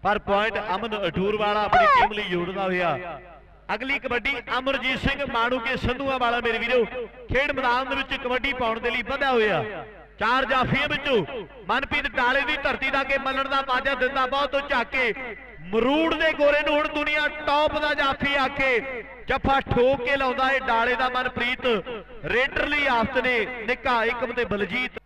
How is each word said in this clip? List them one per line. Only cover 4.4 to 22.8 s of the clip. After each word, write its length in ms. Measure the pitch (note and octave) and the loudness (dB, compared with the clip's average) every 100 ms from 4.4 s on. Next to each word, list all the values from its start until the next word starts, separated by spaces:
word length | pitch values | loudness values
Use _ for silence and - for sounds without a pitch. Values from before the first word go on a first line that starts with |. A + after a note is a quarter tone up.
| - A#3 | -2 -2
ਅਮਰਜੀਤ 420 | C4 C4+ B3 B3+ | 0 -2 -2 0
ਸਿੰਘ 260 | C4+ C#4 C4+ | 0 -2 -2
ਮਾਣੂਕੇ 420 | A#3+ A#3 B3+ A#3 B3+ | 0 0 0 -2 -2
ਸੰਧੂਆਂ 420 | A3+ B3+ C4+ C4 | -2 -2 -2 0
ਵਾਲਾ, 200 | A#3+ A#3+ | 2 2
ਮੇਰੇ 180 | A#3 A3 | 0 -2
ਵੀਰੋ, 280 | A#3 B3 G#3+ B3+ A3+ - - | 2 2 2 -4 -10 -12 -2
ਖੇਡ 220 | B3 D4 | 0 0
ਮੈਦਾਨ 380 | C4+ C4 B3 C4 | 0 0 0 0
ਦੇ 60 | C#4 | -4
ਵਿੱਚ 180 | C4+ C4+ | -4 -4
ਕਬੱਡੀ 300 | C4 B3+ C4+ | -2 -2 -2
ਪਾਉਣ 260 | B3+ A#3 A3+ | -2 -2 0
ਦੇ 120 | A#3 | -2
ਲਈ 100 | B3 | -2
ਵਧਿਆ 300 | A#3 C4+ C#4 | -4 -2 2
ਹੋਇਆ। 320 | B3 G#3+ E3+ G#3+ F3+ C3 - - - | 4 4 2 -2 -8 -12 -18 -20 -4
ਚਾਰ 260 | G#3+ B3+ C4 | 2 2 2
ਜਾਫੀਆਂ 420 | C4 A#3 C4+ C#4+ | 2 2 2 0
ਵਿੱਚੋਂ 560 | - G#3+ A3+ D#3+ C4 F3+ - F#3+ | -2 2 2 0 -6 -10 -14 -2
ਮਨਪ੍ਰੀਤ 380 | A#3+ C4+ D4 C#4 A3 | -2 0 -2 -2 0
ਡਾਲੇ 260 | B3+ C4+ | 2 2
ਦੀ 160 | C#4+ D4+ | 0 -2
ਧਰਤੀ 260 | C#4+ A#3 C4 | -2 -2 0
ਦਾ 140 | C4+ | 0
ਕੇ 140 | C4+ C4+ | 0 0
ਮੱਲਣ 300 | C4+ C4 C4+ | 0 -2 0
ਦਾ 120 | C#4 | -2
ਬਾਜਾ 320 | C4+ B3+ C4+ C4+ | 0 0 0 0
ਦਿੰਦਾ 300 | B3+ C#4 B3+ | 0 0 0
ਬਹੁਤ 440 | C#4 C#4+ C#4 C#4+ | 0 0 -2 0
ਝਾਕੇ 440 | C4+ A#3 C4+ A#3+ C4 B3 G3+ - - E3 | -2 0 0 0 -2 -8 -12 -16 -16 -2
ਮਰੂੜ 480 | G#3+ A#3+ D4 E4 | 2 4 4 2
ਦੇ 180 | D#4 D#4+ | 2 2
ਗੋਰੇ 280 | D#4 D4 D4 | 4 4 4
ਨੂੰ 140 | D#4 D4 | 2 2
ਹੁਣ 120 | D4+ | 0
ਦੁਨੀਆ 400 | D4+ D4 D4+ D4 D4+ D4+ | -2 0 0 0 -2 0
ਟੌਪ 320 | C#4+ D4+ D4+ | 2 2 2
ਦਾ 120 | D4+ | -2
ਜਾਫੀ 420 | D4 C#4 C4+ C#4 C#4+ | 2 0 2 0 2
ਆਖੇ। 680 | C4 C#4 C4+ A#3+ C4+ B3 G3+ - - | 0 0 2 2 0 -10 -12 -16 -4
ਜੱਫਾ 320 | C4 C4+ C4+ | -2 2 2
ਠੋਕ 440 | - B3 B3 C4+ B3 | 2 4 4 4 0
ਕੇ 100 | C#4 | 0
ਲਾਉਂਦਾ 320 | C4+ B3 C4 | 0 2 2
ਏ 80 | C4+ | 0
ਡਾਲੇ 360 | B3+ A3+ A#3 B3 | 2 2 2 0
ਦਾ 140 | B3+ | 0
ਮਨਪ੍ਰੀਤ। 560 | B3 B3+ B3+ A#3+ B3 B3+ G#3+ G#3 A3+ F3 - - | 0 -2 -2 -2 0 0 0 -2 -10 -12 -12 -2
ਰੇਡਰ 420 | A3 C4+ - D4+ | 0 0 0 0
ਲਈ 200 | D4 | 0